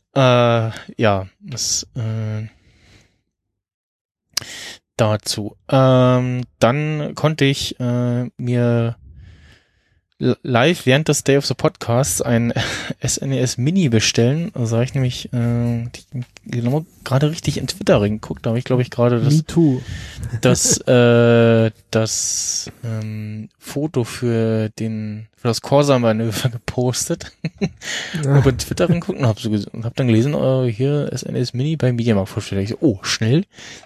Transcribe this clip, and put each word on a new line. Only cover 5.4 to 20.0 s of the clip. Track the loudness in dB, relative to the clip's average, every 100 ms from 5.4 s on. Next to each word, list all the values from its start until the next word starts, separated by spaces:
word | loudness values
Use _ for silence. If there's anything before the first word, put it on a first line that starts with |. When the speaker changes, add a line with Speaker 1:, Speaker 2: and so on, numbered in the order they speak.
| -8 -12 -2
Speaker 1:
Ähm, | 2 4 6 4 2 0 -4 -8 _
dann | 2 2 -2 -4 -8 -2
konnte | -2 2 0
ich, | 0 -6 -6
äh, | -2 0 0 -2 -4 -6
mir | -2 0 2 2 0 -4 -16 -20 -20 -20 -20 _ _ _ _ _ _ _
l-, | -2 -2
live | 0 2 2 2 2
während | 2 2
des | 0
Day | 2 2
of | 2
the |
Podcasts | -2 -2 -2 0 0 0 -2
ein | 0 0 0 -2 -4 -6
<laughs> | -8 -6
S | -4 -4
N | -2
E | -2
S | -2 0
Mini | 0 2 4
bestellen. | 2 2 2 2 0 -4
Da | -4 -2
sah | 0
ich | 0
nämlich, | -2 -2 -4 -6
äh, | -2 -2 0 -2 -4 -6
die, | -14 _ -12 -12 -16 -8
genau | -4 -2 -2 -4 _ -2
gerade | 0 0
richtig | 0 -4 -4
in | -6
Twitter | -2 2 4
reingeguckt. | 2 -2 -8 -8 -4
Da |
habe | -4
ich, | 0
glaub | 0
ich, | 0
gerade | 0 2 2
das, | 4 2
Speaker 2:
Me | 2
too. | 4 4 2 -4 -12